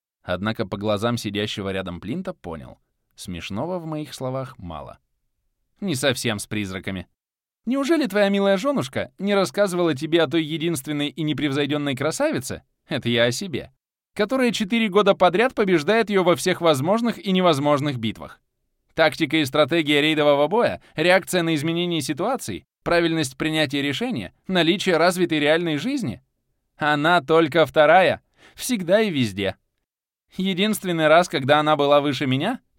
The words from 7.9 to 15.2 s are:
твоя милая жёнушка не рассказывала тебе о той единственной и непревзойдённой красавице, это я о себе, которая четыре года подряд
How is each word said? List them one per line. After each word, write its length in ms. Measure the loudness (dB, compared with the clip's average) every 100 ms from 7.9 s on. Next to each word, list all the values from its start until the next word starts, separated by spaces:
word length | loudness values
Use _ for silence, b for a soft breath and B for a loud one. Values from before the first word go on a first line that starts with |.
| 0 0
твоя 240 | 2 2
милая 280 | 2 2 0
жёнушка 540 | 0 -2 -4 -6 -8 -6
не 160 | -2
рассказывала 640 | 0 0 0 0 0 0 0
тебе 260 | 0 2
о 60 | 2
той 160 | 0
единственной 680 | -2 -4 -4 -4 -4 -4 -4
и 140 | -4
непревзойдённой 720 | -4 -2 -2 0 -2 -2 -4 -2
красавице, 680 | -2 -2 -2 -2 -6 -12 _ _ -8
это 220 | -6 0
я 160 | 2 2
о 60 |
себе, 400 | 0 -6 -8 -10 _ _ _ _
которая 380 | -4 -2 0 0
четыре 360 | 0 -2 0 2
года 280 | 2 4
подряд 400 | 4